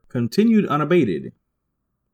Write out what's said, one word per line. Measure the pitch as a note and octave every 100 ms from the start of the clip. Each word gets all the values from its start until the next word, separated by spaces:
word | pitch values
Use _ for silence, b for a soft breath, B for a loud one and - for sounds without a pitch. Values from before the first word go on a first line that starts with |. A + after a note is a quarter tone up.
| _
continued | B2+ A#2+ - A3+ A3 -
unabated. | D3 D3 F3+ A2+ D2+ C2 - _ _ _ _ _ _ _